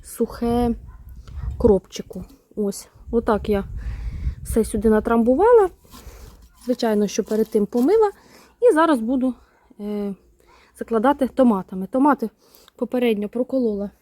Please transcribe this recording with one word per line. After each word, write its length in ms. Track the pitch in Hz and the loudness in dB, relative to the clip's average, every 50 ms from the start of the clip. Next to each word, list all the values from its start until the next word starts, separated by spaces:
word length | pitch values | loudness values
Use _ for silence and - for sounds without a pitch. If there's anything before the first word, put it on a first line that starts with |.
| _ | _
сухе 720 | - - - 233 220 - - 233 233 240 240 240 240 233 - - - - - - - - - - - - - - - - | -20 -4 -4 -4 -4 -4 -6 -4 -2 0 0 0 -2 -2 -4 -10 -18 -20 -20 -20 -20 -20 -20 -18 -16 -14 -10 -10 -8 -6
кропчику. 680 | - - - - - - _ - - - - - 185 185 - - _ _ _ _ | 0 2 4 4 2 0 _ -16 -16 -16 -14 -14 -14 -14 -14 -18 _ _ _ _
Ось, 320 | - 208 202 202 - - _ _ - - - | -6 -4 -4 -6 -8 -16 _ _ -20 -12 -2
отак 380 | - 233 233 - 214 196 - - | -2 -2 0 0 -2 -2 0 -2
я 140 | 208 196 196 - - - - - - - - - - - - - - - - | -2 -2 -2 -6 -10 -10 -8 -8 -8 -8 -8 -8 -8 -6 -6 -6 -6 -6 -8
все 220 | - - 233 214 | -4 -2 -2 -2
сюди 240 | - - 214 202 226 | -2 -4 0 2 2
натрамбувала. 800 | 220 214 214 - 233 233 226 233 254 277 392 466 494 453 392 359 - _ _ _ - - - - - - - - - - - _ _ _ - | 2 2 2 0 0 2 2 2 2 4 6 6 6 6 6 4 -2 _ _ _ -20 -20 -20 -20 -20 -20 -20 -20 -20 -20 -20 _ _ _ -4
Звичайно, 420 | 240 247 - 240 226 214 208 208 | -4 -4 -2 0 0 2 0 0
що 160 | 196 - - 196 | 0 -2 -4 -4
перед 240 | - 220 214 220 | -2 -2 -2 -2
тим 180 | - - 220 208 | 0 0 -2 -2
помила. 460 | - - 240 247 302 403 453 427 403 392 - _ _ - - - _ _ _ | 0 0 0 2 4 4 4 2 2 0 -6 _ _ -20 -20 -20 _ _ _
І 120 | 466 494 349 | 2 4 4
зараз 260 | 302 330 330 302 233 | 6 4 4 2 0
буду, 340 | 220 220 269 262 247 262 247 - _ _ _ _ _ _ _ - | 0 -2 -2 0 0 -2 -4 -6 _ _ _ _ _ _ _ -12
е, 360 | 208 208 208 208 202 202 196 _ _ _ _ _ _ _ _ _ _ _ _ - | -10 -8 -6 -6 -6 -6 -8 _ _ _ _ _ _ _ _ _ _ _ _ -14
закладати 480 | 233 - 226 220 214 269 285 285 269 | -8 -2 -2 0 2 2 2 2 -2
томатами. 600 | 233 - - 269 240 214 190 185 - - 185 190 | -2 2 4 4 4 4 2 -2 -8 -8 -10 -10
Томати 420 | - - 262 277 294 269 - 233 208 _ _ _ _ _ - _ _ _ | -4 0 2 4 4 2 2 -2 -10 _ _ _ _ _ -20 _ _ _
попередньо 540 | - 247 220 - 254 247 240 220 202 208 208 | -8 -8 -4 -2 0 0 0 0 -2 -4 -6
проколола 640 | - 233 254 - - 269 247 220 208 196 202 202 - _ | -4 -6 -4 -2 -2 -2 -2 -2 -2 -4 -8 -10 -12 _